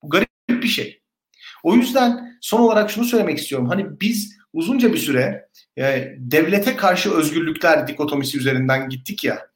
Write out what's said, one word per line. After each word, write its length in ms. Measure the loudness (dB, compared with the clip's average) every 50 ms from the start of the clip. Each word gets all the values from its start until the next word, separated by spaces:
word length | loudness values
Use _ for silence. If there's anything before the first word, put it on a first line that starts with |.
| -8
Bu 60 | 0
garip 180 | 0 0 0 0 _ _ _ -4
bir 180 | -2 -2 0 -2
şey. 340 | -2 -2 -4 -8 -10 _ _ _ _ _ _ _ _ _ -20 -20 -20 -4 0
O 120 | 4 4
yüzden 600 | 4 4 4 2 2 2 2 2 -2 -6 -16 -18 _
son 180 | -8 -2 2 4
olarak 320 | 4 6 6 4 2 2
şunu 140 | -2 -4 -2
söylemek 320 | 0 2 0 2 0 -2 -4
istiyorum. 320 | -6 -6 -4 -4 -2 -2
Hani 160 | -2 -2 -4 -6 -6 -4
biz 360 | -2 -2 -2 -2 -4 -8 -12 _ _ _ _
uzunca 400 | -6 -2 -2 0 2 2 2 2
bir 40 | 2
süre, 520 | -2 0 0 0 0 0 -4 -8 -14 _ _ -20 _ _ _ -4
e, 380 | -2 0 0 -2 -4 -6 -12 -14
devlete 580 | -8 0 2 2 2 4 2 0 0 0 -2
karşı 380 | 2 2 2 2 2 0 0 0
özgürlükler 760 | 0 0 0 0 -2 -2 -2 -4 0 4 4 4 4 2 -2
dikotomisi 500 | -6 -6 -4 -2 -2 -4 -4 -4 -4 -2
üzerinden 520 | -2 0 0 0 0 0 0 0 0 -6
gittik 340 | -8 -10 -10 -12 -12 -6 -4
ya. 240 | -4 -4 -4 -10 _ _